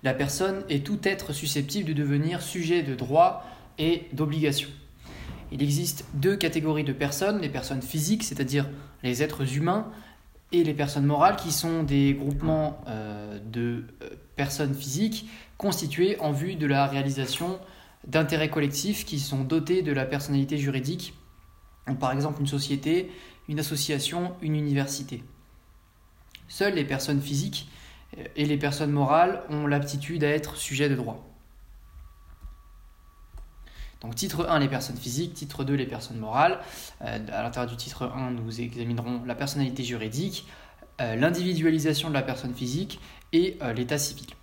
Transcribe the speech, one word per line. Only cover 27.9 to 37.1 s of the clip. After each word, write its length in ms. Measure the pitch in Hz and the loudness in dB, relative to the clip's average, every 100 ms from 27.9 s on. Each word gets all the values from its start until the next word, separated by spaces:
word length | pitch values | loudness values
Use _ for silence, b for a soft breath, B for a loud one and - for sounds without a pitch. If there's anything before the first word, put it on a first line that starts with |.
| B B - | B B -14
euh, 60 | - - | -10 -2
et 80 | |
les 140 | 147 147 | 0 2
personnes 340 | 147 143 151 | 0 0 2
morales 500 | 147 135 156 180 185 - | 2 6 6 6 4 -4
ont 180 | 151 147 | -2 2
l'aptitude 560 | 143 143 143 - 170 | 2 0 -4 -4 0
à 60 | 147 | 2
être 280 | 151 147 - | 2 -2 -8
sujets 340 | - 135 147 | -4 0 2
de 40 | |
droit. 320 | 127 113 113 - - - - - - - - - - - - - - - - - - - - - - - - B B B B | 2 -2 -8 -14 -20 -20 -20 -20 -20 -20 -20 -20 -20 -20 -16 -16 -16 -20 -20 -20 -20 -20 -20 -18 -16 -16 -18 B B B B
Donc 140 | 117 117 | -10 -4
titre 300 | 190 147 175 | -4 -2 2
un, 80 | 156 | 4
les 100 | 139 | 4
personnes 300 | 135 - - | 0 -4 -6
physiques, 340 | 127 120 175 | -4 -2 -4
titre 320 | - 143 - | -6 -10 -4
deux, 120 | 135 143 | 0 0
les 100 | 127 | 0
personnes 320 | 120 - 113 | -6 -8 -8
morales. 420 | 107 123 165 185 B B B B | -2 4 6 4 B B B B
Euh, 160 | 113 | -8